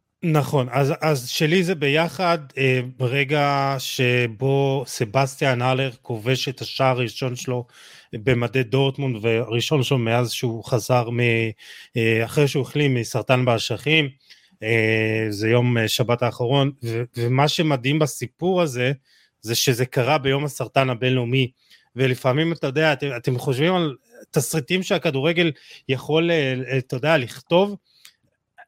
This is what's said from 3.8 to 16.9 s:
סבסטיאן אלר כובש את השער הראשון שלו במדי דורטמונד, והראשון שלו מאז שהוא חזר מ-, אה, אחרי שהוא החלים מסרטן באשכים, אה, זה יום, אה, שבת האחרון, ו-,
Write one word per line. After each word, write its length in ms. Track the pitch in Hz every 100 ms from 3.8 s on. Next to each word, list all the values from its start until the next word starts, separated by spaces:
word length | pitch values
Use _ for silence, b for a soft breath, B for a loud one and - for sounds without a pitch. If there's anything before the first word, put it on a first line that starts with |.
| - - 123 123 120 104 135 139 139 135 123
סבסטיאן 760 | - 107 135 135 - 139 120
אלר 280 | 123 131 135 117
כובש 460 | - 117 104 131 -
את 120 | 127
השער 360 | 113 - 131 127
הראשון 400 | 120 - 131 123
שלו 300 | - 123 120 B B B B
במדי 500 | 117 104 123 117 131
דורטמונד, 600 | 120 131 139 135 135 110
והראשון 580 | 113 113 117 117 - 151
שלו 160 | 123 135
מאז 340 | 113 117 120
שהוא 320 | - 123 113
חזר 460 | - 123 - 127 113
מ-, 100 | 120 120 113 113 - B B B 123
אה, 280 | 113 113
אחרי 240 | 113 - 143
שהוא 140 | 143
החלים 320 | 123 147 143
מסרטן 500 | 127 113 117 104 127
באשכים, 640 | 127 113 - 110 143 160 143 135 b b b -
אה, 640 | 110 113 110 110 110 110 110
זה 200 | 101 110
יום, 280 | 120 123 117
אה, 100 | 110
שבת 340 | - 113 120
האחרון, 480 | 120 - 120 139 139 139
ו-, 200 | 117